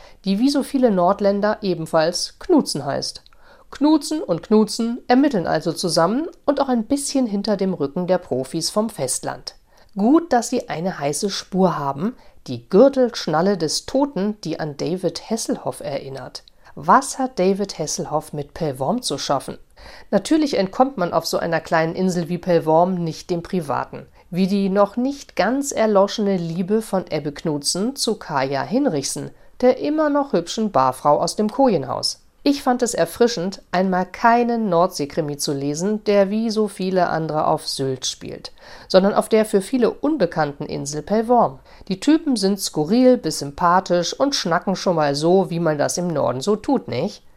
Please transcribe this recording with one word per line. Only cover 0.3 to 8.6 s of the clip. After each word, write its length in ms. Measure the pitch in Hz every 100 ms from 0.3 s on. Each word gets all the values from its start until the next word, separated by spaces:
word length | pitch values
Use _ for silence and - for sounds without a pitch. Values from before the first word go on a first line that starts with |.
| 196
wie 120 | 262
so 120 | 285
viele 280 | - 269 247
Nordländer 680 | 185 175 196 202 202 208 214
ebenfalls 720 | 202 165 160 165 160 - - -
Knudsen 440 | - 320 - 151
heißt. 380 | 139 131 135 - _ - - - -
Knudsen 520 | - 294 311 294 311
und 200 | - 165
Knudsen 600 | - 214 214 - 233 247 -
ermitteln 380 | 247 294 202 160
also 260 | 160 165
zusammen 540 | 156 180 165 170 240 339 - -
und 140 | 285
auch 80 | 269
ein 160 | 247
bisschen 420 | 220 285 285 269 247
hinter 300 | 202 202 202
dem 180 | 190
Rücken 320 | 180 139 180 180
der 120 | 180
Profis 520 | - 127 127 165